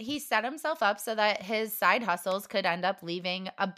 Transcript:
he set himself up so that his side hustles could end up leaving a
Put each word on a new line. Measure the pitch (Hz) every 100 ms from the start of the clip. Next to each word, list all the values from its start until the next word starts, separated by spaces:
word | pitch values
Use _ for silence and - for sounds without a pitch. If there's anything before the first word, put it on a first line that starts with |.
he | 220 294
set | - 220
himself | 240 302 311 320
up | 202 208
so | -
that | 220 208 -
his | 185 220 220
side | - 180 214
hustles | 208 175 190 196 -
could | 202 185
end | 175
up | 180 196
leaving | 170 180 180 185 185 -
a | 196